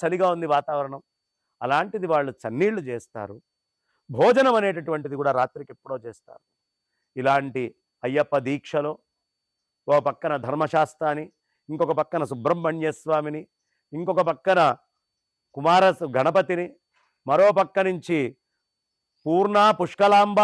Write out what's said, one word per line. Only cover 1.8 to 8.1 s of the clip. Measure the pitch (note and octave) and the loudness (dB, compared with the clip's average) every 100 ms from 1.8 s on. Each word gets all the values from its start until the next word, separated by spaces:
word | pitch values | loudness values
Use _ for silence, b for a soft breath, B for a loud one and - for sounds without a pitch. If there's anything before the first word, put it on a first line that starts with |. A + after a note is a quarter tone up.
| G3 G#3+ F3+ | -2 -4 0
వాళ్ళు | D#3 C#3 | 0 0
చన్నీళ్లు | - A2+ A#2+ G3+ G#3+ | -6 -8 -2 -2 -2
చేస్తారు. | C3 A#2 - A2+ G2 G#2+ _ _ _ _ _ _ - | -8 -10 -12 -14 -14 -16 _ _ _ _ _ _ -6
భోజనం | A#2+ G#3+ B3 C4 A3+ | 2 4 4 4 2
అనేటటువంటిది | G3+ E3+ E3 D#3 D3 C#3 | 0 -4 -6 -6 -6 -4
కూడా | C#3+ | -2
రాత్రికి | B2+ B2+ D3 C#3 | 0 -2 -6 -18
ఎప్పుడో | A#2+ - C3 | -18 -12 -12
చేస్తారు. | A#2 G#2+ _ - _ _ _ _ _ _ _ C3 | -12 -20 _ -20 _ _ _ _ _ _ _ -4
ఇలాంటి | B2+ C#3 C#3 B2+ A#2 - _ _ | 0 0 -2 -6 -8 -10 _ _
అయ్యప్ప | B2+ | -4